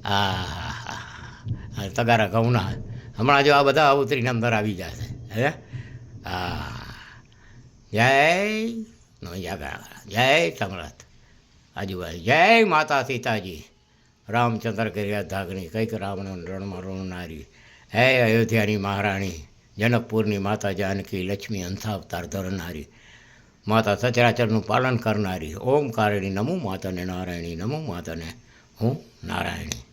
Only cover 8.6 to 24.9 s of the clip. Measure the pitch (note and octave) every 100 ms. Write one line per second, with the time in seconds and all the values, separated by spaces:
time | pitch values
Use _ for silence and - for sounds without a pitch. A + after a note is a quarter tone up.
8.6 | A3+ A3+ A3 - _ _ E2+ F2+ E2+ F#2
9.6 | C#2 D#2 - - - G#2 C3 D3+ E3+ -
10.6 | G2 F#2+ D2 - - - _ - _ _
11.6 | _ - G2 F#2 E2+ E2+ E2+ D3 F#3+ A3+
12.6 | G#3+ D#3 D3+ C#3+ B2+ B2+ B2+ A2 F#2+ D#2
13.6 | - _ _ _ _ _ - A2+ A#2+ A2
14.6 | A#2 G2+ A2+ G2 G2+ G#2 E2 F#2+ F2+ F#2+
15.6 | E2+ A2 A2 A2 G2 F#2+ G2 F#2 E2+ F#2+
16.6 | G2 F#2 F#2 F#2+ F#2 F2+ F2 D#2 C#2+ _
17.6 | - - _ G#2+ C3 B2+ A#2 A2+ A2+ A2+
18.6 | G#2 G#2+ G2 G2+ G2+ G2 G2 E2+ - _
19.6 | _ - A2+ A#2+ A2+ A2 G#2 G2+ G2 G#2
20.6 | G2+ F#2 F#2+ G2 F#2 G2 F#2 G2+ - G2+
21.6 | F2 G2 A2 G2+ - F2 F2 G2 F#2 F#2+
22.6 | E2+ D#2 C#2+ - - - - - - _
23.6 | - A2 A2 G2 B2 A#2+ A#2+ A#2 A#2 A2
24.6 | G2 A#2+ B2+